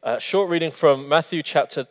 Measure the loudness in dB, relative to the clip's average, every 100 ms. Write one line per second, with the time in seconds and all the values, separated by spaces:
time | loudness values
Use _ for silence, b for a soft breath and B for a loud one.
0 | -4 -6 -2 0 0 0 -2 2 4 4
1 | 2 0 0 -6 -2 -2 -2 -6 -4